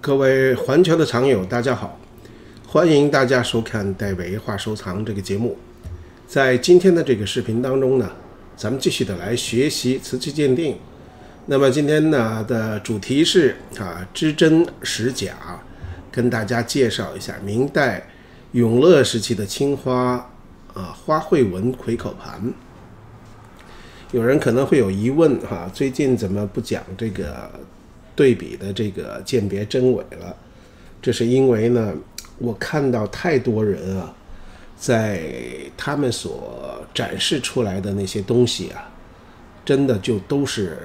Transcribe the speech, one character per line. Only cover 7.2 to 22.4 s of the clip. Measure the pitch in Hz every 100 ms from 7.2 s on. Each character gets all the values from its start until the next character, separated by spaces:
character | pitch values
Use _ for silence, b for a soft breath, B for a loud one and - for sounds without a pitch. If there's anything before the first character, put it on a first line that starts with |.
| 101
视 | -
频 | 113 113
当 | 131 135
中 | 131 131
呢， | 101 - - - - -
咱 | 104
们 | 131
继 | -
续 | 123
的 | 110 90
来 | 90 120
学 | - 113 143
习 | - 123 127
瓷 | - 127
器 | 147
鉴 | 143 147 131
定。 | 160 - - B B B B B -
那 | 139
么 | 139
今 | 131 147
天 | 151 156
呢 | 151 113 110 110
的 | 117 110 107
主 | - 110
题 | - 135 170
是， | 185 143 - - -
啊， | 98 85 92
知 | - 160
真 | 151 165 160 170 -
识 | - - 113
假， | 123 95 - - 87 - B B B -
跟 | - 120
大 | 113 104
家 | 117
介 | 117 147 123
绍 | 101 92 69
一 |
下 | - -
明 | 98 107 139
代 | 151 135 95 - B B B B
永 | 120 113 117
乐 | 156 165
时 | 123 117
期 | 98
的 | 104
青 | 101 - 143 139
花， | 135 127 127 123 - - - - - -
啊， | 90 -
花 | - 156
卉 | 156 170 117
纹 | 90 113
葵 | 131 - 113
口 | 104 -
盘。 | - -